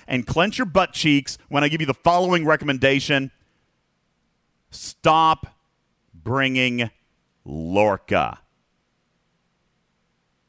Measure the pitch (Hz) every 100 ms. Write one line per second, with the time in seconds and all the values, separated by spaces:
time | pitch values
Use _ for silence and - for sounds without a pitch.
0 | - 127 117 156 196 - 233 170 175 -
1 | 156 143 135 - - 143 147 160 147 -
2 | 170 175 180 175 151 151 147 135 135 135
3 | - 143 135 _ _ _ _ _ _ _
4 | _ _ _ _ _ _ _ - - -
5 | 165 160 160 160 - _ _ _ _ _
6 | _ 85 80 131 135 131 127 120 117 -
7 | _ _ _ _ - 76 82 95 104 98
8 | - 90 64 - _ _ _ _ _ _
9 | _ _ _ _ _ _ _ _ _ _
10 | _ _ _ _